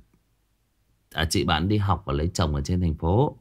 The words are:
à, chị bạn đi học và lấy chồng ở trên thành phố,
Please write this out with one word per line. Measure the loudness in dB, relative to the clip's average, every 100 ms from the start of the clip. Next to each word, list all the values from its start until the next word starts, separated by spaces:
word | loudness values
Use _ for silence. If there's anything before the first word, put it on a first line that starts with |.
| -20 _ _ _ _ _ _ _ _ _ _
à, | -4 -2
chị | 0
bạn | 0 0 2
đi | 0
học | 0 -2 -2
và |
lấy | -2 -2
chồng | 0 0
ở | 0
trên | -2 0
thành | 0
phố, | 0 0 2 0 -2